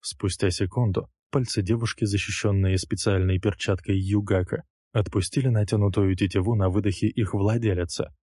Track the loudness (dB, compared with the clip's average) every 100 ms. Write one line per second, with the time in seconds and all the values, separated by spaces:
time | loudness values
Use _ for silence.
0 | -12 -4 -4 0 -2 0 -2 0 0 0
1 | -4 _ _ -2 0 -2 0 0 -2 -2
2 | -2 -2 -2 -4 0 2 2 0 -2 -2
3 | 0 2 2 2 0 -2 -2 -2 0 -2
4 | 0 -2 2 0 0 -4 -8 _ _ -2
5 | 0 -2 -2 0 0 2 2 2 2 2
6 | 2 2 0 0 0 2 2 2 0 0
7 | -2 0 -2 0 2 2 0 0 -2 -4
8 | -6 -8